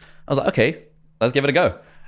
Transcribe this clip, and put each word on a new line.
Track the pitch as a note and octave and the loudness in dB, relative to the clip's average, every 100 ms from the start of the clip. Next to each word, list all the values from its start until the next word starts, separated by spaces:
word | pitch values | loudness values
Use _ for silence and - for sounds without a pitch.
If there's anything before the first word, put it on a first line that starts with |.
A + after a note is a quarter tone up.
| - - - | -20 -20 -4
I | |
was | C#3 | -2
like, | - | -2
"Okay, | - A#2+ D#3+ - _ - _ | 0 0 -2 -14 _ -20 _
let's | A2+ | -2
give | C3+ | 0
it | C#3 | 0
a | |
go." | C#3+ D#3 E2 - - | 2 0 -2 -12 -20